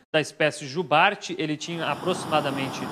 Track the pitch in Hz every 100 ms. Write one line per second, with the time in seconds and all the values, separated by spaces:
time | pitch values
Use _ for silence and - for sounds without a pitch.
0 | _ 156 143 - 156 - 139 156 151 151
1 | 196 196 - - 156 151 - 170 151 143
2 | 175 180 - 156 143 135 135 - 120